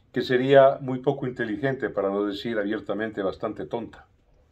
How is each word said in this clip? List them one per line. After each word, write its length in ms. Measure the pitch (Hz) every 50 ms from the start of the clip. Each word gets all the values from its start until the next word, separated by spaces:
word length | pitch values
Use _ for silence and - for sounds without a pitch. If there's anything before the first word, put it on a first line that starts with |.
| _ _ -
que 80 | 127
sería 560 | 117 - 131 123 127 135 139 139 135 135 139 -
muy 180 | 147 127 131 127
poco 280 | 127 147 139 139 -
inteligente, 640 | 127 120 - 120 110 104 104 120 135 135 127 113 101
para 220 | - 104 95 98
no 140 | 98 101 104
decir 340 | 104 98 98 - 120 117 107
abiertamente 640 | 101 101 107 107 101 - 101 101 110 110 107 107 101
bastante 420 | 95 - - - 110 101 - 92
tonta. 420 | - - 117 113 - - - - _ _ _ _ _ _ _ _ _